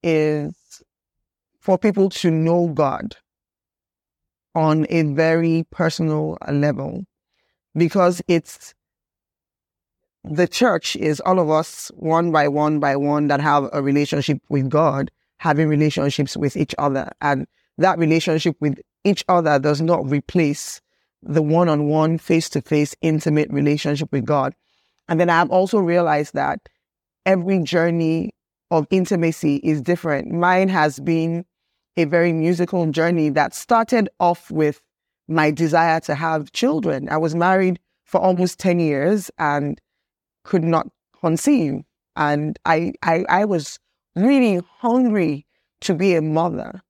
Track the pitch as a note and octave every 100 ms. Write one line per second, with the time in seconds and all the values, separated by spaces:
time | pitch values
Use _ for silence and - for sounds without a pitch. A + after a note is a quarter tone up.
0 | E3+ D#3+ D3+ D3+ D3 F3 _ - _ _
1 | _ _ _ _ _ _ - F#3 A3 G3
2 | F#3+ - F3 D#3+ D#3+ F3 F3 D3+ C#3+ -
3 | - - _ _ _ _ _ _ _ _
4 | _ _ _ _ _ E3 D#3+ D#3 D#3 E3+
5 | D#3 C#3+ D#3+ E3 E3 E3 E3 - D#3+ -
6 | E3 D#3 D#3 D#3+ - C#3+ D3 C#3+ C3+ -
7 | F#3+ _ _ _ _ _ _ D#3 E3 G3+
8 | F3+ F3+ - E3+ - - - _ _ _
9 | _ _ _ _ _ _ _ _ _ _
10 | _ _ - D#3 F3 - A#3+ F3 - -
11 | D#3 D3 - F#3 D#3+ D#3 D#3+ - - -
12 | D#3+ E3 E3+ D#3 D3 C#3+ D3+ D3+ C#3+ C#3
13 | C#3+ D3 D3 C#3 D3 D3 C#3 D3 C#3 C#3+
14 | D3 D3+ C#3 C#3+ _ C#3+ C3+ D3 D#3 C#3
15 | C#3 _ _ _ E3+ D3 D#3 D3 D3+ -
16 | C#3+ - C#3 - C#3+ - D3+ - C#3+ C3+
17 | - - D3 C#3 - _ _ - F3 E3
18 | E3 D#3+ D#3+ D#3+ E3+ D3+ D3+ C3+ - _
19 | - G3 - F3+ D#3+ D3 C#3+ D3 D#3+ E3+
20 | C#3 C#3+ - F3+ D#3 C#3+ - - _ _
21 | _ _ - D#3 D3+ D#3+ F3 D3+ D3 D#3
22 | D#3 D#3+ - E3 D#3+ D3 - D3+ D3 -
23 | D#3+ D#3 D#3+ D3+ D3+ C#3+ C#3+ D3 D3+ D3
24 | E3 C#3+ A#2 D3 C3+ - _ _ _ _
25 | _ E3 F3 E3 E3+ F#3 F#3+ A3 F3+ F3
26 | E3+ D3+ D3+ - C#3 C#3+ _ _ _ _
27 | _ _ - F#3+ F3 G3 D#3 F3 E3+ E3+
28 | E3 D#3+ F#3+ - _ _ _ E3 D3 F#3+
29 | F3+ F#3+ E3 D#3+ D#3+ C#3+ - D3+ A#2+ F3
30 | E3 C#3+ - E3+ F3 F#3 F#3+ F#3 D3+ C#3
31 | C#3+ E3 E3 E3+ F3+ _ _ _ _ -
32 | D#3+ E3+ E3+ D#3+ D#3+ F3 F3 F#3+ E3 D3
33 | E3 F3 D3+ C#3+ C#3+ - - A#3 A3+ A#3+
34 | G3+ _ F3+ E3+ - D#3 D3+ D3 _ _
35 | _ _ - D#3+ D#3 D3+ E3 E3 E3+ D#3+
36 | - D3 E3 D#3+ C#3+ - A#3+ D#4 G3 C#3+
37 | C#3+ D#3 D#3+ E3 F3 F#3+ F#3 F3 _ _
38 | _ F#3 F3+ F3+ F3+ - G3 F3 E3 C#3
39 | D3+ G#3 F3+ - D#3 D3 C#3+ - _ _
40 | _ _ _ _ - F#3 D#3+ E3 - _
41 | _ _ E3+ E3 - C#4+ D#3 - - _
42 | _ - D3 D3 D3+ - - D#3+ E3+ -
43 | - E3 - F3+ G#3 F#3 C#3+ - _ _
44 | _ - G#3+ C#4 B3 F3+ F3+ _ B3 A#3+
45 | B3+ G#3+ E3 C#3+ - _ _ _ - E3+
46 | F#3+ F3 D#3 D#3 E3+ D#3+ - F#3+ _